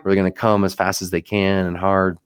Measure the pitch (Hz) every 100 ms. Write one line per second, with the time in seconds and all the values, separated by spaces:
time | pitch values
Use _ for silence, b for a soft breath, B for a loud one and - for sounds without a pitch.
0 | 98 98 92 - 113 101 98 - 92 -
1 | 90 85 - 104 98 95 90 87 95 95
2 | 95 85